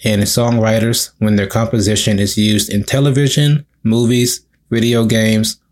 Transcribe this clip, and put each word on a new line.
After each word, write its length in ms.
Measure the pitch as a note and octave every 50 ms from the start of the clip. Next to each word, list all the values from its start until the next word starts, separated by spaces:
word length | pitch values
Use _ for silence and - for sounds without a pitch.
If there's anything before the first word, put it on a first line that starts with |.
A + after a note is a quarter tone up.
| -
and 200 | A#2 G#2+ G2+ G#2
songwriters 880 | G2+ - A#2+ A#2 A#2 A#2 A#2 A2 A2 A2 A2+ G#2+ A#2 A#2 - - - _ -
when 180 | A2 G#2+ G#2+
their 100 | G#2 G2
composition 720 | G2 - A2+ A2+ A2+ - A2+ G2 G#2 G#2+ G2+ - A2+ G#2 G2
is 200 | G2+ G2 - G#2+
used 340 | G#2 G#2 G#2+ G2+ - - -
in 120 | G2+ G2
television, 800 | - - C3+ C#3+ C#3+ C3 C#3 C#3+ C3 - D3+ D3 D3 D3+ D3 - _ _ _ -
movies, 640 | A2+ A2 A#2 A#2+ A2+ B2 B2 B2 B2 - - _ _ _ _ _ -
video 340 | A#2+ A#2 A2+ A#2+ A#2+ A#2 A2+
games, 560 | A2 A2+ A2 A2 A2 A2 A2 A2 A2 - _ _ _